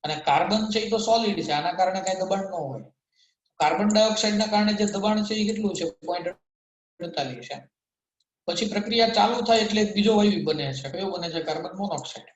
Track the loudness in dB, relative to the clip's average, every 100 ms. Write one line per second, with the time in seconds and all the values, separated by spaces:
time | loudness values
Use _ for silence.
0 | -6 -6 2 2 4 0 0 -2 0 -2
1 | 2 2 2 -2 -2 -2 -2 0 0 0
2 | -4 -2 -2 -2 -2 -6 -8 -10 -14 _
3 | _ _ _ _ _ _ 0 2 2 4
4 | 4 2 0 0 2 2 2 2 0 0
5 | 0 0 0 0 0 0 -2 -2 -6 -6
6 | -6 -4 -4 -10 _ _ _ _ _ _
7 | -10 -6 -6 -8 -12 -14 -16 _ _ _
8 | _ _ _ _ -6 -4 -2 -2 -2 2
9 | 4 4 2 2 2 2 4 0 0 2
10 | 4 6 4 4 0 -2 -4 -6 -8 -6
11 | -6 -6 -6 -6 -4 -6 -6 -6 -6 -6
12 | -8 -16 -20